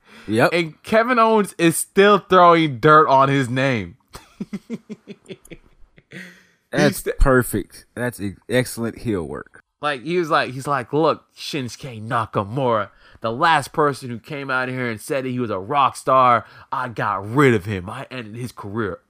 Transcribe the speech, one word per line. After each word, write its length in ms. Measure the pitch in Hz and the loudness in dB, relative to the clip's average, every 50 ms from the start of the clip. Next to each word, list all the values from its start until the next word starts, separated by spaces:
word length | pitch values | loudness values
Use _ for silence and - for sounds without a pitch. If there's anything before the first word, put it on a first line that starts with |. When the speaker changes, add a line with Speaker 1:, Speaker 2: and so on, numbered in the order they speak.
| _ _ - - - | _ _ -20 -14 -8
Speaker 1:
Yep. 240 | 98 107 113 139 - | -2 0 2 2 2
Speaker 2:
And 300 | 165 175 170 156 - _ | 2 0 -2 -4 -8 _
Kevin 360 | - - 220 220 226 247 254 233 | -6 0 2 2 2 2 2 2
Owens 360 | 226 226 220 214 196 - - - | 4 4 4 2 0 0 -2 0
is 180 | 170 165 156 | 2 2 2
still 420 | - - _ - 196 196 208 208 190 | 0 -4 _ 2 4 6 6 6 4
throwing 600 | - - 185 185 175 170 170 170 160 151 127 110 | 2 4 6 6 8 8 6 6 2 0 -2 2
dirt 280 | 127 151 151 156 156 120 | 6 6 8 8 6 6
on 200 | 135 135 135 139 | 6 4 4 4
his 200 | 139 139 131 113 | 2 0 0 -2
name. 480 | 127 131 135 139 127 107 92 85 - _ _ _ - - - _ _ - | -2 -2 -2 0 -2 -4 -6 -8 -14 _ _ _ -20 -20 -20 _ _ -16
<laughs> 380 | 196 - - - _ - 233 - _ - 214 - _ - - _ _ - - - _ - 160 - _ _ _ - - _ _ _ _ - - 185 - - - _ _ _ _ _ _ - | -14 -12 -12 -14 _ -12 -14 -14 _ -16 -18 -18 _ -20 -20 _ _ -20 -20 -20 _ -20 -20 -20 _ _ _ -20 -20 _ _ _ _ -20 -20 -18 -18 -20 -20 _ _ _ _ _ _ -6
Speaker 1:
That's 260 | - 139 147 139 - | 0 2 2 2 2
Speaker 2:
He's 20 | - | 0
st- 200 | - - - - | -6 -4 0 2
Speaker 1:
perfect. 680 | - 139 131 127 120 - - 101 - _ - - - _ - | 4 6 6 4 2 0 -4 -6 -6 _ -14 -20 -20 _ -10
That's 260 | 110 120 123 - - | -8 -8 -8 -6 -8
e-, 140 | 101 101 90 - _ - | -10 -10 -10 -10 _ -2
excellent 500 | 113 127 123 - - 113 117 113 - - | -2 -2 -2 -2 -6 -8 -8 -8 -8 -8
heel 280 | - 117 104 90 78 | -6 -4 -4 -4 -4
work. 380 | 65 71 57 - _ _ - _ _ _ - | -8 -10 -12 -14 _ _ -20 _ _ _ -8
Speaker 2:
Like, 220 | 147 147 143 127 | -6 -6 -6 -6
he 160 | 107 156 175 180 | -6 -4 -4 -4
was 100 | 170 147 | -2 0
like, 220 | 160 147 123 107 | 0 -2 -2 -2
he's 160 | 123 135 127 | -6 -8 -6
like, 260 | 147 143 131 117 - | -4 -4 -4 -4 -2
"Look, 320 | 143 151 160 147 117 - _ _ _ | -2 0 2 2 0 -2 _ _ _
Shinsuke 680 | - - - - 147 127 113 - - - 135 117 110 107 | -16 -12 -8 -8 -8 -8 -8 -10 -12 -14 -14 -14 -12 -8
Nakamura, 840 | 117 131 117 110 - - 120 101 98 117 143 135 120 113 107 98 - _ _ _ _ - - | -4 -4 -4 -4 -2 -4 -4 -4 -4 -4 -2 0 0 0 -2 -2 -6 _ _ _ _ -14 -8
the 100 | - 113 | -8 -6
last 420 | 117 131 170 165 160 147 127 - | -4 0 2 2 2 2 0 -2
person 380 | - 165 151 143 131 - 135 120 | -2 0 0 0 0 -4 -10 -12
who 80 | 120 107 | -12 -12
came 320 | - - 151 139 139 135 | -12 -12 -12 -10 -8 -4
out 180 | 131 127 127 127 | -4 -4 -4 -4
here 220 | 127 127 127 120 | -6 -6 -6 -6
and 100 | 110 104 | -6 -8
said 240 | - - 147 135 131 | -8 -6 -6 -4 -4
that 60 | 131 | -4
he 80 | 123 123 | -4 -4
was 120 | 120 107 | -4 -4
a 80 | 101 92 | -6 -6
rock 360 | 95 107 147 143 135 117 - | -6 -4 0 0 0 0 -2
star, 480 | - - 143 131 131 127 123 120 110 - - - - - - | -4 -2 2 4 4 6 4 4 2 0 -6 -20 -20 -14 -10
I 160 | - 135 127 123 | -8 -8 -8 -8
got 440 | 107 - 123 107 101 98 98 107 | -6 -6 -4 -4 -4 -6 -6 -2
rid 220 | 117 147 143 131 117 | 2 4 4 4 4
of 100 | 101 85 | 2 0
him. 240 | 110 104 92 87 107 | -4 -8 -8 -8 -10
I 180 | - 127 131 - | -12 -14 -14 -14
ended 240 | 127 127 113 104 107 | -14 -14 -14 -14 -14
his 160 | 120 127 113 | -12 -12 -12
career 480 | - - - 101 101 117 110 92 - - _ | -12 -14 -14 -10 -8 -6 -6 -6 -8 -10 _